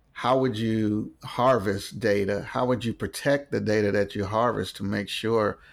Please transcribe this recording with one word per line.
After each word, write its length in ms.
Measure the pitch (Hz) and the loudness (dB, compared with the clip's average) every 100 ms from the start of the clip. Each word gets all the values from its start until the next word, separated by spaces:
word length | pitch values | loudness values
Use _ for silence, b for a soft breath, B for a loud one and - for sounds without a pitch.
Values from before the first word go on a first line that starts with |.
| _ | _
How 240 | - 120 131 | -4 2 2
would 180 | 131 107 | 2 0
you 560 | 113 110 107 104 120 - | 0 0 0 0 -4 -10
harvest 760 | - - 123 127 101 98 - - | -10 0 4 4 2 -2 -6 -2
data? 440 | 110 101 101 101 | 2 2 2 -2
How 240 | - 127 127 | -4 -2 0
would 180 | 123 117 | 0 -2
you 80 | |
protect 580 | 107 101 - 147 139 143 | -4 -6 -4 0 0 0
the 80 | 107 | -4
data 320 | 104 107 104 | 0 2 2
that 220 | 101 98 | 2 0
you 120 | 107 95 | -2 -2
harvest 500 | 110 120 104 98 - | 0 2 0 -4 -6
to 80 | |
make 260 | 98 101 101 | -4 -2 -4
sure 480 | - 110 113 104 98 B | -4 0 2 2 -2 B